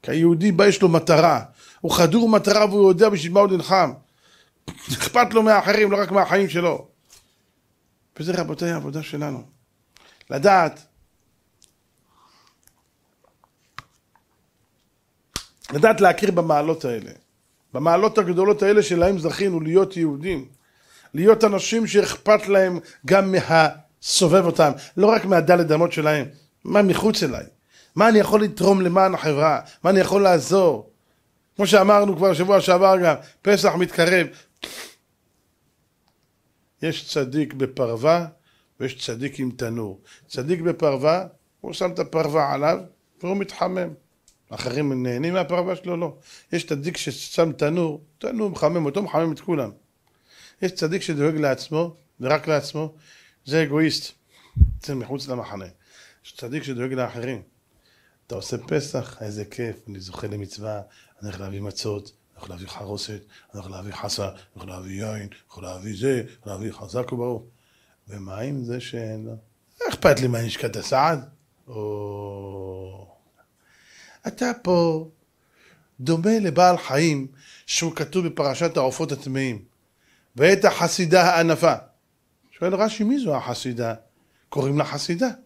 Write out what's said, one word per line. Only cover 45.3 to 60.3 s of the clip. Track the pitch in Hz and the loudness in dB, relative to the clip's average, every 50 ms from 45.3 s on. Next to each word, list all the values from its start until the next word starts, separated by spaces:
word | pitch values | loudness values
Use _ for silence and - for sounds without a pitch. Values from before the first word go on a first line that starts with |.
| 180 | -2
מהפרווה | 185 175 147 175 175 175 185 185 | -4 -4 -2 -2 -4 -2 -4 -6
שלו? | 170 - 180 175 | -8 -8 -8 -6
לא. | 170 175 156 131 _ _ _ - - _ _ | -6 -6 -8 -10 _ _ _ -20 -20 _ _
יש | - 175 - | -8 -8 -6
צדיק | - 156 139 139 175 175 | -6 -8 -6 -6 -8 -8
ששם | - - 151 127 - - - - - 170 165 | -8 -10 -10 -10 -12 -14 -8 -2 -2 -2 -2
תנור, | 147 - 151 147 160 180 170 160 147 151 - _ _ _ | 0 -2 -2 -2 -2 -2 -4 -4 -6 -10 -16 _ _ _
תנור | - - 254 220 220 202 | -10 -8 -6 -4 -4 -6
מחמם | 165 - 160 151 170 175 160 | -4 -2 -2 0 0 0 -4
אותו, | 143 143 196 | -2 -4 -4
מחמם | 208 170 - 156 165 165 | -6 -4 -2 -2 -2 -2
את | 151 - | -6 -8
כולם. | - - 175 147 123 101 98 _ _ _ _ _ _ _ _ _ _ _ _ _ - - _ _ | -6 -6 -4 -4 -4 -8 -10 _ _ _ _ _ _ _ _ _ _ _ _ _ -20 -20 _ _
יש | - 180 | -8 -6
צדיק | 185 - 165 156 170 190 | -4 -4 -4 -2 -2 -4
שדואג | - - 160 143 143 160 156 | -4 -6 -4 0 0 0 0
לעצמו | 156 147 139 131 123 - - 156 156 170 170 160 _ _ _ _ _ | 0 0 -2 -2 -2 -6 -6 -4 -4 -4 -4 -8 _ _ _ _ _
ורק | 123 127 147 151 147 160 | -2 -2 -2 -2 0 -2
לעצמו, | 156 143 - - - 151 160 151 - _ _ _ _ _ _ _ _ _ _ | -2 -2 -2 -6 -8 -8 -8 -10 -12 _ _ _ _ _ _ _ _ _ _
זה | 135 143 160 | -4 0 0
אגואיסט, | 165 139 139 156 160 151 - - - - _ _ _ _ _ _ _ _ _ - - - - - - | 0 0 0 0 0 0 -2 -4 -10 -12 _ _ _ _ _ _ _ _ _ 2 2 2 2 -10 -10
זה | - 139 | -8 -8
מחוץ | 127 113 107 135 139 131 139 | -8 -8 -8 -10 -10 -8 -10
למחנה. | 127 123 104 - 104 98 95 90 90 _ _ _ _ - - _ _ _ _ | -10 -10 -10 -12 -14 -14 -16 -16 _ _ _ _ _ -20 -20 _ _ _ _
יש | - - | -20 -20
צדיק | - - 117 131 156 | -16 -14 -10 -10 -10
שדואג | 131 139 131 117 123 131 | -8 -8 -8 -8 -8 -8
לאחרים. | 131 127 123 110 - 120 117 127 131 101 90 _ _ _ _ _ _ _ _ _ _ _ _ _ _ _ _ | -6 -6 -6 -6 -6 -10 -10 -8 -10 -10 -14 _ _ _ _ _ _ _ _ _ _ _ _ _ _ _ _
אתה | _ - | _ -14
עושה | 98 - - 127 120 | -14 -10 -10 -10 -10
פסח, | - - 156 151 143 - - 131 117 - - - | -8 -4 -4 -4 -4 -6 -8 -10 -10 -10 -16 -14
איזה | 113 104 104 107 104 | -14 -12 -12 -12 -14
כיף, | - - - 120 113 104 - _ 107 | -14 -10 -10 -10 -10 -10 -14 _ -18
אני | 101 98 | -18 -18
זוכה | 92 92 - - - | -18 -18 -16 -14 -12
למצווה, | 104 | -10